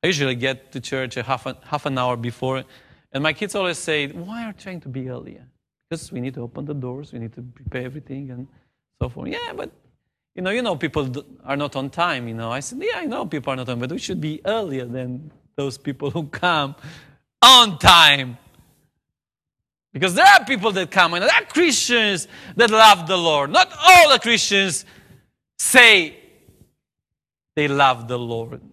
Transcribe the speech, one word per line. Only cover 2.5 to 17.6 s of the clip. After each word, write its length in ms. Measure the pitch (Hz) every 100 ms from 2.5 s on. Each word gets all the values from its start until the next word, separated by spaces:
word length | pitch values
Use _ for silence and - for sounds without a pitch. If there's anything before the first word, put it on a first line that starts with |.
| 131 127 _ _ _ _
and 100 | 135
my 100 | 151
kids 220 | 151 202
always 240 | 202 185 160
say, 280 | - 151 143
"Why 360 | 170 175 226
are 40 | 226
you 60 |
trying 260 | 196 202 180
to 60 | 139
be 200 | 131 127
earlier?" 380 | 123 - - 131 _ _ _ _
"Because 240 | 165 -
we 80 | 131
need 140 | 127
to 80 | 123
open 220 | 120 139
the 100 | 147
doors, 380 | 147 127 127 147
we 60 | 131
need 140 | 113
to 80 | 113
prepare 400 | 123 120 127 127
everything," 480 | 127 147 - 135 139
and 160 | 123 135 _ _ _ _ _
so 80 | 127
forth. 200 | 120 -
"Yeah, 240 | 453 480
but, 160 | - - _ _ _ _ _ _
you 80 | -
know, 80 | 185
you 120 | 220
know 120 | 240
people 320 | 160 160 156 135
d-, 180 | 127 - -
are 120 | - 143
not 200 | 147 143
on 140 | 135
time, 360 | - 175 139 117
you 80 |
know." 160 | 113 113
I 100 | 123
said, 180 | 147 254
"Yeah, 180 | 403 453
I 80 | 330
know 200 | 247 220
people 260 | 151 131
are 40 | 131
not 120 | 123
on, 100 | 120
but 140 | 127
we 60 | 170
should 220 | - 180
be 200 | 156 151
earlier 420 | - 226 196 135 123
than 440 | 123 127 127 151 _ _ -
those 220 | 139 123
people 320 | - 135 143
who 140 | 170 147
come 480 | - 180 160 139 147 147 - - _ _ _
on 360 | 240 262